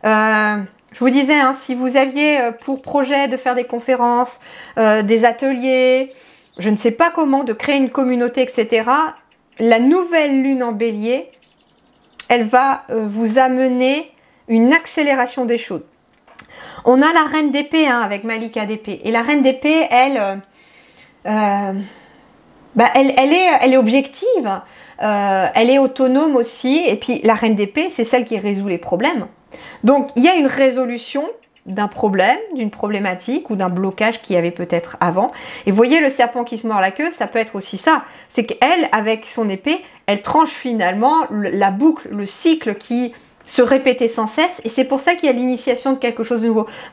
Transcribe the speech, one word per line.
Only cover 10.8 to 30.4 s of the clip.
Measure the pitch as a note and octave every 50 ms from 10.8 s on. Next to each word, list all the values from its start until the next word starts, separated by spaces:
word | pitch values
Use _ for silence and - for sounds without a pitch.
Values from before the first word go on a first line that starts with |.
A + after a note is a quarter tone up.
| A3+ A#3 G#3+ G#3 G#3+ A3+ B3 C4+ - - _ _ _ _ _ _ _ _ _ _ _ _ _ _ _ _ _ - - -
elle | A#3+ A#3+ A3+
va, | G#3+ A#3 B3+ C4+ C#4 C4+ - - -
euh, | - A3+ A3 G#3
vous | G3+ A3 A#3 A3 G#3+ C4
amener | C4 B3+ B3+ B3+ C4 C4 B3+ B3+ B3+ B3+ C#4 D4+ D#4+ - _ _ _ _ _ _ _ -
une | A3+ A3+ A3+ B3 D4+
accélération | E4 E4 - - - D4+ C#4+ C#4 C4 A#3+ B3 - - B3+
des | A3+ A#3+ A3+
choses. | A3+ - G3 D#3 - _ _ _ _ _ _ _ _ _ - - - _ - - - - - - -
On | A#3 B3+ C4 C#4+
a | D#4 E4+
la | E4+ D#4
reine | D4 - D#4 D4+ D4
d'épée, | B3+ C#4+ C#4+ C#4+ - D#4+ D#4 C#4+
hein, | B3 A#3+
avec | A3+ G3 G3+ G3 G3+
Malika | A3+ A3+ A3 A3+ A3+ A3+ A3 G#3
d'épée. | G3+ A3 G#3+ G#3+ - G3 - -
Et | G#3+
la | A3+ A3+
reine | A#3 A#3 D4 D4 C4+
d'épée, | C4 C4 C4 - D4 D#4 D#4+ D#4 -
elle, | - B3 B3+ C#4 C#4 A#3+
euh, | G#3 G3 G3 G3 G3 _ _ _ _ _ _ _ _ _ _ _ - _ _ _ _ G#3
euh, | G#3+ G#3+ G#3+ G3+ G3+ G3+ G3+ G3 F#3+ G3 G3+ F#3+ - - - - _ _ _ _ _ _ _ _ _ _ - - _
bah, | - A#3 A#3+ -
elle, | C4 C#4 C4+ C4+
elle | C4 C4 C#4 D#4
est, | F4+ F#4 F4+ D#4 C#4
elle | - C4 C4
est | C4
objective, | B3 G#3+ A#3 C#4 C#4 C#4 - - F#4+ A#4 B4+ F#4+ B3+ G#3 F#3+ F#3 - - - - - - - - -
euh, | G#3+ G#3 G3+ G3+ G3+ G3 F#3+ F#3 - -
elle | - A3+ A#3+
est | C4 C#4
autonome | C4+ C4 C4 - C4 C4 B3+ C#4 D#4 D#4+ C#4+
aussi. | B3+ A#3 A#3 - - - B3+ C4+ D#4+ F4 C#4+
Et | G3+
puis | G#3 - - B3 - -
la | G#3+ A3+
reine | G#3 - A3 A3
d'épée, | G3 G#3 G3 - D4 D#4+ F4+
c'est | E4 - A#3
celle | A3 - B3 A#3+
qui | A3 A#3 G#3
résout | F#3+ G#3 G3+ F#3+ G3 G3+
les | F3+ E3+
problèmes. | - - - - - D4+ F4 B3+ F3+ - - _ _ _ - - - - - - -
Donc | G#3+ C#4 C#4+ - - -
il | A#3 B3
y | E4+
a | F#4
une | F4